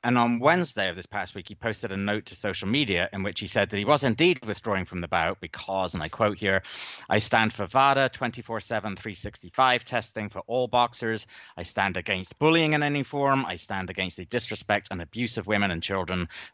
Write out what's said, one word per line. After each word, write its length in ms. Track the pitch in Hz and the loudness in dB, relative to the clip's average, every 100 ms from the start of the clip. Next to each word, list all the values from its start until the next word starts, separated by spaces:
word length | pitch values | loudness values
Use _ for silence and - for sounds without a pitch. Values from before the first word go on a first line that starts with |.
and 140 | 120 123 | 2 4
on 200 | 120 117 | 4 4
Wednesday 520 | 143 180 165 107 95 | 4 4 2 -2 -2
of 40 | |
this 120 | 87 85 | -4 -8
past 280 | 101 90 | -8 -8
week, 140 | 98 87 | -10 -12
he 60 | |
posted 380 | 104 117 104 104 | -6 -4 -4 -4
a 40 | 95 | -2
note 300 | 101 107 - | 0 -2 -4
to 100 | 92 | -6
social 320 | 104 92 98 | -4 -4 0
media 400 | 139 117 87 90 | 0 2 0 0
in 100 | 98 | -2
which 180 | 98 - | -6 -6
he 60 | 104 | -2
said 240 | 110 98 | 0 2
that 80 | 101 | 0
he 80 | 101 | 2
was 180 | 147 | 2
indeed 400 | 131 110 175 151 | 2 4 4 2
withdrawing 400 | 110 98 113 95 | -2 -6 -2 -2
from 160 | 90 90 | -2 -6
the 80 | 85 | -2
bout 300 | 87 82 - | 0 0 -2
because, 540 | 82 - - 95 90 | -10 -10 -4 -2 -2
and 80 | 90 | -4
I 60 | 80 | -6
quote 280 | - 107 98 | 0 0 2
here, 260 | 101 95 - - - - - | 2 2 0 -10 -12 -10 0
"I 100 | 104 | 2
stand 340 | - 113 110 | 4 4 4
for 120 | - 92 | 0 0
vada, 440 | 131 139 135 131 | 4 6 6 2
twenty-four 500 | - 120 120 113 110 | 0 -6 -6 -8 -8
seven, 340 | - 110 101 | -4 -4 -4
three 200 | 92 107 | -6 -8
sixty-five 680 | 90 101 - 90 - 131 123 - | -10 -10 -12 -4 2 4 4 0
testing 420 | 120 - 113 104 | -4 -4 -6 -6
for 120 | 92 | -8
all 280 | - 127 120 | -2 -2 2
boxers. 580 | 123 120 - 113 110 - - - - | 2 2 0 -2 -2 -6 -16 -16 -12
I 60 | |
stand 340 | 87 101 98 90 | -6 -2 0 0
against 420 | 107 92 95 - | -2 -4 -4 0
bullying 360 | 151 165 156 | 4 4 4
in 80 | 151 | 2
any 200 | 147 143 | 0 -2
form. 440 | 131 143 139 135 123 | -4 0 2 2 0
I 100 | 90 | -6
stand 320 | - 98 92 | -6 -6 -4
against 300 | 90 92 - | -4 -6 -6
the 80 | 87 | -4
disrespect 600 | 120 - 104 - 101 - | -2 -2 -4 0 0 -2
and 100 | 90 | -8
abuse 380 | 82 113 120 110 | -6 -4 -2 -2
of 80 | 98 | 0
women 240 | 101 101 | 2 2
and 120 | 82 | 0
children, 460 | - 95 87 90 87 - - | -2 -2 0 -2 -2 -8 -8